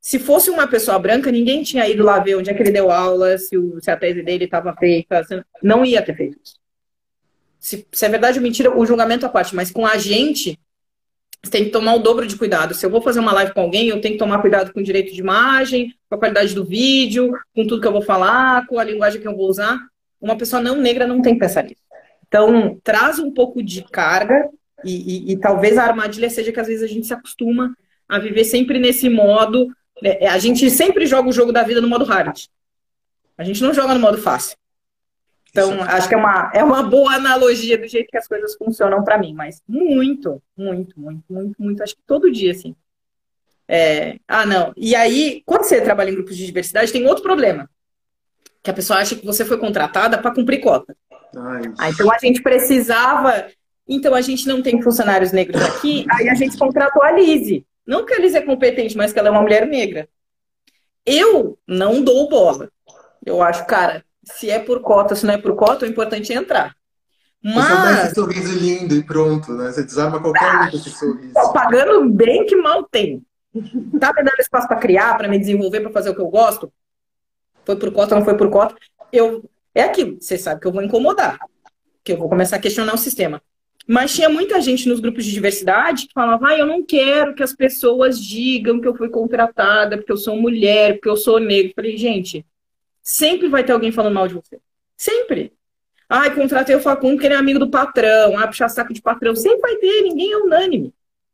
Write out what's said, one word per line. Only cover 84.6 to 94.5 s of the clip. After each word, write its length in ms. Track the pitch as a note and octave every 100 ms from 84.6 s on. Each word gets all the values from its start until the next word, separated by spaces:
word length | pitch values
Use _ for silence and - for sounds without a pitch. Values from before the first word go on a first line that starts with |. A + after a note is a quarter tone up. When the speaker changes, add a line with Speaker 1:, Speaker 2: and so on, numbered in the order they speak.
| C4 B3+ B3
Speaker 1:
nos 100 | A#3
grupos 240 | A3+ A#3
de 80 | G#3
diversidade 760 | G3+ G3+ G3 F#3+ G3+ D#4 C#4 -
que 60 |
falava, 340 | - A#3 A3+ C4+
"Ah, 80 | D#4
eu 80 | D4
não 180 | E4+
quero 520 | - D4+ C4+ C#4+ C#4+ C#4+
que 80 |
as 100 | C4+
pessoas 640 | - C4 C4 B3 B3+ C4 A#3+
digam 640 | G3 A3 B3+ B3+ G#3+ A#3+
que 60 | B3
eu 80 | A#3+
fui 140 | A3+
contratada 840 | A3+ A#3 A#3 A#3 - G3 G#3+ G#3 G#3
porque 140 | G#3
eu 60 | G#3
sou 180 | G#3 G#3+
mulher, 580 | A#3 A#3 G3+ G#3 G#3 G#3
porque 140 | A3
eu 60 | G#3+
sou 240 | A3+ A3+
negra." 320 | A3 G3 F#3 -
Falei, 200 | A3 A3
"Gente, 480 | A#3 G3+ F3+ D#3 - _ _ _ _ _
sempre 460 | - - D#4 F#4 F4
vai 160 | C#4
ter 80 | B3+
alguém 180 | A#3+ A3+
falando 240 | A3+ G#3+ G3+
mal 120 | F#3
de 60 |
você. 260 | F3+ _